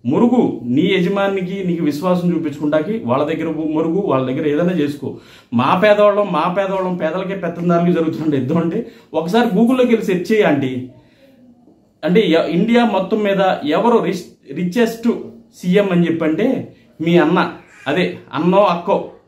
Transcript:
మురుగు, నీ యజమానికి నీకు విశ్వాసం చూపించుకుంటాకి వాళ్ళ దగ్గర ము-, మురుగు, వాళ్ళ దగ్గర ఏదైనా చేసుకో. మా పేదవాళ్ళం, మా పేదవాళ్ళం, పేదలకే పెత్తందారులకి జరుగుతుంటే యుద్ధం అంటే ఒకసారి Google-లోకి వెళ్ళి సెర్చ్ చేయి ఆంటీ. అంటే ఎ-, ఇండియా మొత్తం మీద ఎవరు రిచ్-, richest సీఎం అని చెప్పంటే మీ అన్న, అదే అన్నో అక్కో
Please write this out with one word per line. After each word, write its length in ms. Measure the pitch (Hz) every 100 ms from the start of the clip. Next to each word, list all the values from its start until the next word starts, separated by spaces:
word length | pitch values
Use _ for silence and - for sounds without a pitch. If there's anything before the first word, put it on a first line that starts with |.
| 120
మురుగు, 540 | 170 240 240 156 -
నీ 180 | 120 127
యజమానికి 800 | 180 185 175 196 196 196 175 190
నీకు 200 | 180 165
విశ్వాసం 500 | 147 143 185 175 175
చూపించుకుంటాకి 680 | 160 151 139 151 156 156 226
వాళ్ళ 200 | 117 131
దగ్గర 240 | 151 156 165
ము-, 220 | 156 156
మురుగు, 260 | 151 165 180 170
వాళ్ళ 200 | 131 131
దగ్గర 200 | 143 151
ఏదైనా 260 | 147 175
చేసుకో. 440 | 175 143 143 123 98 - - _
మా 260 | 117 135 185
పేదవాళ్ళం, 440 | 208 208 208 202 202
మా 240 | 156 170 185
పేదవాళ్ళం, 360 | 196 190 185 175
పేదలకే 380 | 156 180 185
పెత్తందారులకి 580 | 196 170 175 175 170 175
జరుగుతుంటే 440 | 165 156 - 156 139
యుద్ధం 220 | 123 165
అంటే 280 | 165 208 233 - -
ఒకసారి 340 | 156 170 220 240
Google-లోకి 400 | 190 233 254 247
వెళ్ళి 180 | 226 190
సెర్చ్ 260 | 180 -
చేయి 100 | 214
ఆంటీ. 460 | 175 139 131 123 - - _ _ _ _ - - _ _ _ _
అంటే 160 | 156 180
ఎ-, 280 | 190 160 143 170
ఇండియా 260 | 226 233
మొత్తం 380 | 233 190 185 220
మీద 180 | 208 196 190 -
ఎవరు 340 | 143 165 226 226
రిచ్-, 500 | 170 180 - - - 143
richest 520 | 180 240 220 - 233 185 - - - -
సీఎం 300 | 180 190 196
అని 140 | 175 165
చెప్పంటే 720 | 143 156 165 254 - - - _ _
మీ 160 | 156 175
అన్న, 340 | 151 180 156 - - - 131
అదే 300 | 165 175 - -
అన్నో 280 | 135 170 190
అక్కో 460 | 202 170 - 165 - -